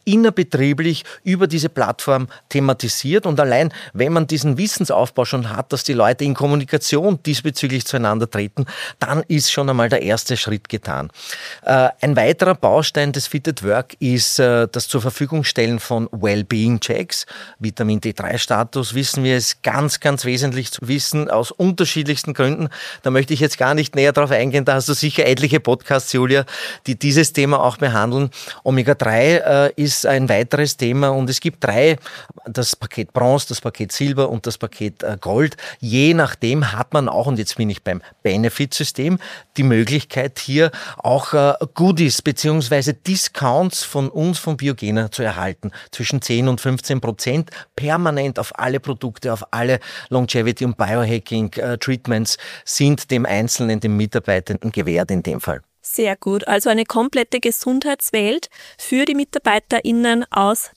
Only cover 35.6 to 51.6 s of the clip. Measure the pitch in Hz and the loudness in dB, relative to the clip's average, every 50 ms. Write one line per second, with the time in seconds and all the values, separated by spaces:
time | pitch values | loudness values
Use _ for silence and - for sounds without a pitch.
35.6 | - - - - - 113 113 131 139 160 170 165 147 127 - - - 117 131 156 | -16 -16 -14 -10 -6 -2 2 2 4 4 4 4 2 0 0 -2 -2 0 2 2
36.6 | 143 107 98 107 - - - 151 135 113 67 85 120 143 131 107 104 - - - | 0 0 -2 -4 -4 -2 0 0 0 0 0 0 0 0 0 -2 -2 -4 -4 -2
37.6 | 110 104 98 - - 95 90 90 - - - _ - 107 92 104 113 117 - - | -2 -2 -2 -4 -4 -6 -6 -6 -8 -14 -12 _ -2 0 2 2 2 0 0 -2
38.6 | 143 135 - - 151 - - - 131 160 185 180 - - - - - _ - - | -4 -4 -2 -4 -4 -4 -4 -2 0 0 0 0 -2 -6 -18 -18 -20 _ -2 0
39.6 | 135 131 117 110 117 110 143 151 - - - 131 127 139 - - - - 135 151 | 2 4 4 4 4 2 0 -2 -2 -4 -4 -4 -4 -4 -6 -8 -6 -2 2 2
40.6 | 165 156 - - - - - - - - 127 139 - - - 147 139 143 143 - | 2 2 2 -4 -14 -14 -12 -4 0 2 2 2 0 2 2 4 4 4 4 2
41.6 | 160 139 - - 170 190 190 156 170 135 - - - 160 139 - - 151 156 160 | -2 -4 0 2 4 4 4 4 2 2 2 0 0 -2 -2 0 0 0 2 0
42.6 | 139 117 151 139 120 147 - - - 185 190 185 - - - - 143 127 120 151 | 0 0 0 0 0 0 -2 -4 -2 -4 -2 -2 -2 -4 -4 -2 0 2 2 2
43.6 | 185 180 - - - - - 143 135 135 - 156 156 180 175 - - 165 151 123 | 2 0 -2 -4 -8 -4 -4 -2 -2 -2 -2 -2 0 0 -2 -2 -4 -6 -4 -2
44.6 | 139 143 131 - 110 104 107 113 113 107 - - 120 107 90 85 92 95 90 - | -2 -2 -2 -2 -2 -2 0 0 0 -2 -4 -4 -4 -4 -2 -4 -4 -6 -6 -6
45.6 | - 101 - - - - - - 117 - - 135 - - 120 117 127 131 123 110 | -10 -10 -10 -12 -20 -14 -10 -8 -6 -4 -4 -4 -2 0 0 2 2 2 0 0
46.6 | - 135 131 123 - - 139 127 - 117 107 - - 127 127 160 165 - - - | -2 -2 -2 -2 -2 -4 -4 -2 -2 -4 -6 -4 -4 -2 -2 -2 -2 -4 -8 -20
47.6 | - _ - - 135 147 156 170 175 160 147 143 139 139 117 - 113 - - - | -20 _ -10 -6 -4 -2 0 0 0 0 0 0 -2 -2 -4 -6 -8 -8 -6 -4
48.6 | - 127 131 131 - 147 131 - - 123 107 - - 127 113 107 - - - 117 | -4 -2 -2 -2 -4 -6 -8 -6 -6 -10 -8 -6 -6 -4 -4 -4 -6 -6 -6 -2
49.6 | 120 127 127 113 - - - - - - 131 127 123 107 - 123 110 120 120 - | 0 0 0 0 -2 -6 -16 -14 -8 -2 0 0 0 0 0 0 0 0 0 0
50.6 | 131 123 110 - 110 98 110 120 117 110 117 113 - - 117 113 110 98 - 120 | -2 -2 -2 -2 -2 0 0 0 0 0 0 -2 -4 -4 -2 -2 -2 -2 -4 -4